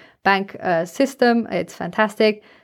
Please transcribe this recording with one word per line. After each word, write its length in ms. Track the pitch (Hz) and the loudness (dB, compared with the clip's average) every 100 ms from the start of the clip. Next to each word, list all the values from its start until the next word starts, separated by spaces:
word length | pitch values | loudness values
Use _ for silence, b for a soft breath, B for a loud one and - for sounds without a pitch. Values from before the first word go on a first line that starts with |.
| B B | B B
bank, 320 | - 196 196 - | 0 0 -2 -8
uh, 260 | 185 165 175 | -2 -2 -2
system. 600 | - 269 - 240 233 226 | -2 -2 2 2 2 -2
It's 220 | - 165 | -6 -6
fantastic. 720 | - 175 - 214 208 220 208 b b | -10 -8 -2 -2 2 0 0 b b